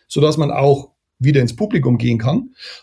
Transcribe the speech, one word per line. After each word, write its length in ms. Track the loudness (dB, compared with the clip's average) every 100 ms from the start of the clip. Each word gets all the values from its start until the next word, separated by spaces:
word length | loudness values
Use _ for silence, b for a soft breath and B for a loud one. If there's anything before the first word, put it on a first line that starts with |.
| -8
sodass 280 | 0 0 2
man 140 | -2
auch 400 | 2 2 2 -2 _ _ -4
wieder 200 | 2 2
ins 140 | 2
Publikum 440 | -2 -4 -2 0 0
gehen 200 | 0 -2
kann. 320 | -2 -2 -4 B B B